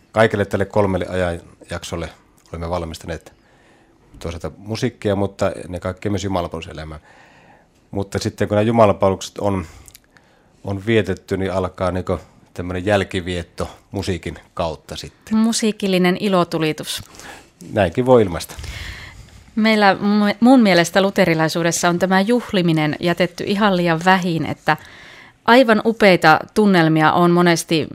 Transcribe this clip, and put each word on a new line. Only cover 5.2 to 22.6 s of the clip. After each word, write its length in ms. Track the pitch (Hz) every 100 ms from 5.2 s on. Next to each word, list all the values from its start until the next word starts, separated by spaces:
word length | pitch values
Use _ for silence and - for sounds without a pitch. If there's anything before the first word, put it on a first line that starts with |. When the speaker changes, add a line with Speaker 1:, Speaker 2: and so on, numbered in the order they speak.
| 98 - 95
Speaker 1:
ennen 300 | - 87 90
kaikkea 300 | 95 92 104
myös 120 | 101
jumalanpalveluselämää. 760 | 95 92 85 85 80 76 78 76 - _ _ _ _ _ _ _ _
Mutta 280 | 98 98 98
sitten 300 | 107 - 101
kun 60 |
nämä 80 | 104
jumalanpalvelukset 760 | 107 117 104 95 98 95 - -
on, 280 | 101 95 85 - - - _ _ _ _ _ _
on 220 | 98 101 104
vietetty, 500 | 113 95 90 - 95
niin 160 | 95
alkaa 380 | 92 90 - 92
niinku 300 | 92 87 87 - _ _
tämmönen 320 | - 90 90 95
jälkivietto 840 | 101 95 98 85 87 85 - 87 - _
musiikin 480 | 101 95 87 85 73 -
kautta 420 | - 82 76 - -
sitten. 400 | 143 - - 220
Speaker 2:
Musiikillinen 800 | 220 220 220 208 196 180 185 175
ilotulitus. 840 | 208 185 170 165 156 151 - - - - - - - _ -
Speaker 1:
Näinkin 340 | 110 90 127 123
voi 160 | 123
ilmaista. 320 | 98 80 - - - - - - - - - - - 226
Speaker 2:
Meillä 380 | 220 214 202
mu-, 420 | 185 202 208 208 -
mun 200 | 240 269
mielestä 420 | 208 170 170 202
luterilaisuudessa 840 | 196 202 180 160 160 170 170 165 175
on 100 | 175
tämä 220 | 185 190
juhliminen 760 | 196 240 - 202